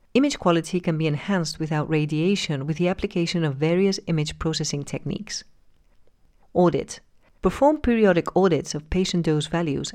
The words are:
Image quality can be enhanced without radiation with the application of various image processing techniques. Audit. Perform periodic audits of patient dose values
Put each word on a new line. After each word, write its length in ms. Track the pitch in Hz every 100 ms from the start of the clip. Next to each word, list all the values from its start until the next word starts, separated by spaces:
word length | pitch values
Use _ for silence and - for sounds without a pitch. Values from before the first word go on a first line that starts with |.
| _
Image 240 | 240 285 -
quality 420 | 180 170 156 180
can 160 | 175 156
be 80 | 160
enhanced 520 | 147 - 190 160 -
without 300 | 156 156 147
radiation 800 | 156 151 151 175 202 - 143 143
with 100 | 156
the 100 | 180
application 560 | 185 202 180 170 175
of 120 | 156 135
various 440 | 156 175 196 190 -
image 320 | 160 151 -
processing 460 | 165 156 151 143
techniques. 600 | 143 - 143 - 214 - - _ _ _ _ _ _ _ _ _ _
Audit. 460 | 175 175 - - - _ _ _ _
Perform 380 | 185 - 277 302
periodic 480 | 254 226 208 170 - 180
audits 400 | 190 143 - 151
of 160 | -
patient 340 | 185 185 175 165
dose 220 | 151 147
values 440 | 170 165 135 143